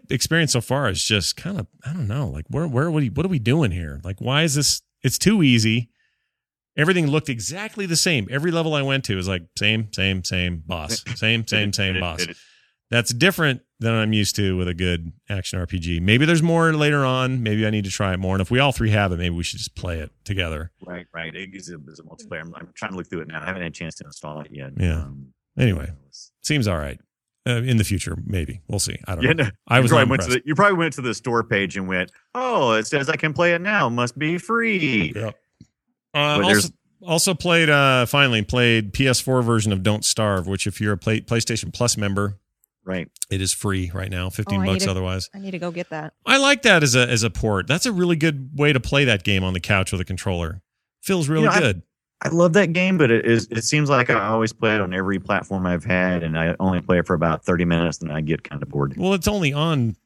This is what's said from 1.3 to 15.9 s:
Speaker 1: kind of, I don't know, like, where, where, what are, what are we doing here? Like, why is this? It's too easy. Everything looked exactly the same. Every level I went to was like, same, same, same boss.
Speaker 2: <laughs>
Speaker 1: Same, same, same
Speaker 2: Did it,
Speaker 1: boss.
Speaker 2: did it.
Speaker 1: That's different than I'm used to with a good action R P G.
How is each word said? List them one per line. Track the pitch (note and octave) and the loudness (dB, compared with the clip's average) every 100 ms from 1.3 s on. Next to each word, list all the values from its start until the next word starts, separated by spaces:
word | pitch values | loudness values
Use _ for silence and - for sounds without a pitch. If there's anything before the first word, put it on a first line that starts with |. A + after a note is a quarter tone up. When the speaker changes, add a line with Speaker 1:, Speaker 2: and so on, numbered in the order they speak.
| - | -4
Speaker 1:
kind | F3 G3+ | -8 -8
of, | G2+ _ | -10 _
I | C3 | -8
don't | F3 G#2 | -6 -4
know, | C3+ G#2 | -4 -4
like, | C#2 - | -6 -6
where, | C#3 E3 | -4 -2
where, | B2 E3 | 0 0
what | D#3 | 0
are, | B2+ | 0
what | C#3 F#3 | -2 -2
are | |
we | D#3 | 0
doing | G#2+ D#3+ A#2 | 2 4 2
here? | E2+ D2+ C#2+ | 0 -6 -8
Like, | F2 F#2+ | -8 -6
why | A#2+ C#3+ | 0 2
is | E3 | 2
this? | C#3+ C#3 - _ _ | 2 0 -2 _ _
It's | C3 - | -2 2
too | F#3+ G#3+ | 4 6
easy. | C#3+ A#2 A2 A#2 A#2+ _ _ _ _ _ _ _ _ - | 6 6 4 2 -2 _ _ _ _ _ _ _ _ -2
Everything | D#3+ F3+ D3 | 2 2 2
looked | D3+ - | 0 -2
exactly | A#2+ G#2 F3+ G#3+ G#3+ F#3+ | -6 -6 -8 -10 -8 -2
the | D#3+ | 0
same. | F#3 C#3 F#2+ | 2 0 -2
Every | C#3 E3+ | -4 -2
level | E3 D#3+ | 0 0
I | D3 | 0
went | C3+ C3+ | 0 -2
to | A#2 F#2+ | -2 -4
was | F2+ | -2
like, | F#2 E2+ - | -4 -6 0
same, | G#2 A2 G#2+ | 2 2 -2
same, | - G2 F#2+ | -2 -2 -2
same | - F#2 F2+ E2+ D#2+ | -4 -4 -2 -4 -8
boss. | E2+ D2+ A2+ - | -8 -6 -8 -8
Speaker 2:
<laughs> | - | -4
Speaker 1:
Same, | A2 A2+ A2 | -2 -2 -2
same, | G#2+ G2+ | -2 -2
same | G2+ F#2+ | -2 -2
Speaker 2:
Did | F#2 | -2
it, | |
Speaker 1:
boss. | F2 E2 | -4 -6
Speaker 2:
did | E2+ | -8
it. | - _ _ _ _ - | -10 _ _ _ _ -2
Speaker 1:
That's | A#2 A2+ | -2 0
different | A#2+ F#3 F3 D3+ A#2+ _ - | 2 2 2 0 -2 _ -6
than | A2+ | -2
I'm | A2+ A2 | 0 2
used | G#2+ G2 - | 2 0 0
to | G2 F2+ | 0 0
with | F2+ | -2
a | |
good | E2+ F2+ E2+ E2+ - - | -2 -2 -2 -6 -14 -8
action | G2 - F#2+ | -8 -6 -6
R | F2 | -4
P | F#2 | -4
G. | E2 | -4